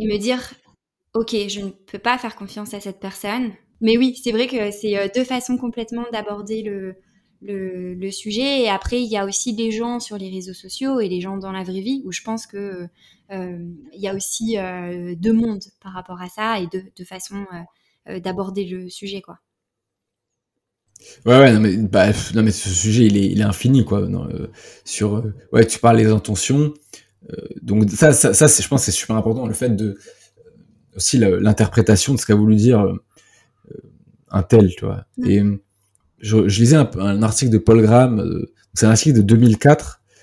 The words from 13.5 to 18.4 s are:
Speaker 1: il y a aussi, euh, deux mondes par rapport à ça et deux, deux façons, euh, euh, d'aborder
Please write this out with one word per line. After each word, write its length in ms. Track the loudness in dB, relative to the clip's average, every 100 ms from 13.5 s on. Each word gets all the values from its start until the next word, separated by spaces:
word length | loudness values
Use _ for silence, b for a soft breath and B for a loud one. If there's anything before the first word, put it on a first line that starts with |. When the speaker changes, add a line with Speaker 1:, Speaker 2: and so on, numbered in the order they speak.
| -12 -14 -16 -20
Speaker 1:
il 80 | -12
y 60 | -8
a 80 |
aussi, 420 | -8 -8 -6 -6 -6
euh, 600 | -6 -10 -10 -10 -10 -4
deux 140 | 0
mondes 320 | 0 0 -6 -14 _
par 100 | -20
rapport 300 | -18 -16 -16
à 60 | -14
ça 320 | -8 -6 -4
et 80 | -6
deux, 120 | -10 -12 -20
deux 80 |
façons, 400 | -18 -16 -14 -12 -12
euh, 600 | -14 -18 _ _ _ -14
euh, 80 | -10
d'aborder 440 | -8 -6